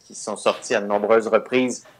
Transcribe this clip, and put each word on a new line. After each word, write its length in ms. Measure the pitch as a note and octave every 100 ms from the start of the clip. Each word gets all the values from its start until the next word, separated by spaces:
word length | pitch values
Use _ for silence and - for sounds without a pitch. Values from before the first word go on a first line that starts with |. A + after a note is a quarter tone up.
| -
qui 80 | -
sont 220 | - G2+
sorties 360 | G#2+ G2+ -
à 60 | A#2
de 60 | G2+
nombreuses 400 | G#2 G#2 A2+ A2
reprises 560 | A2 - B2+ B2+ A#2 -